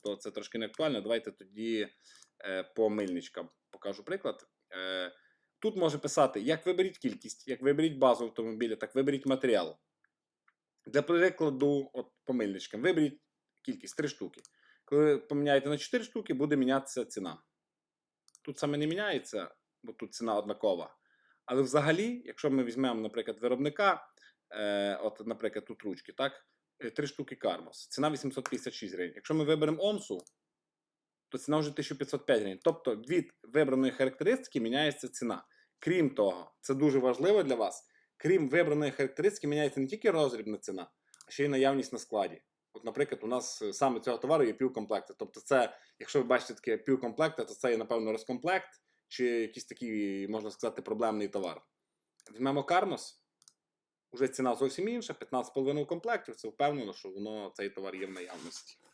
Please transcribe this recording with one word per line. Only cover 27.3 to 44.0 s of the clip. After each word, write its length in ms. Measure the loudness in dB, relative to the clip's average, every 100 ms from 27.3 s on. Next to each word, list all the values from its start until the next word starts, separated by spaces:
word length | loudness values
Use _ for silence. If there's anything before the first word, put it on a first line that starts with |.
| -2
Кармос. 520 | -2 -2 -6 -16 -10
Ціна 220 | 0 0
вісімсот 400 | 0 -4 -6 -4
п'ятдесят 240 | -4 -6
шість 200 | -8 -8
гривень. 200 | -4 -6 -6
Якщо 180 | -2
ми 100 | 2
виберемо 400 | 4 4 4 2
Омсу, 400 | 0 0 -4 -8 -8 _ _ _ _ _ _ _ _ _ _
то 80 | -8
ціна 200 | 0 0
вже 140 | 0
тисяча 240 | -4 -6 -6
п'ятсот 300 | -4 -4 2
п'ять 160 | 2
гривень. 180 | 2 0
Тобто 320 | 0 0 -4 -4
від 380 | -2 -2 -2 _
вибраної 480 | -2 2 4 4 2
характеристики 680 | 2 0 2 2 2 0 -4
міняється 480 | 0 0 0 -2 -10
ціна. 380 | -6 -6 -6 -10 _ _ _
Крім 300 | 0 2 2
того, 420 | 4 2 0 -10 _
це 120 | -4
дуже 260 | 2 4 6
важливо 440 | 4 4 4 4
для 120 | 4 2
вас, 320 | 0 -2 -16 _ _ _
крім 320 | 4 4 4
вибраної 420 | 4 4 2 0
характеристики 560 | 0 -2 2 0 0 -2
міняється 320 | 0 0 0
не 80 | -4
тільки 240 | 0 2
роздрібна 460 | 4 2 0 -6 -6
ціна, 340 | -8 -10 -12 _ _ -20 -14
а 40 |
ще 140 | -2 0
й 20 |
наявність 460 | 4 4 4 -2
на 60 | -8
складі. 420 | -2 0 0 -4 _ _ _
От, 120 | -10 -8
наприклад, 380 | -2 -2 -2
у 40 | -2
нас, 340 | -2 -2 -6
е, 120 | -6
саме 260 | 2 2
цього 180 | 2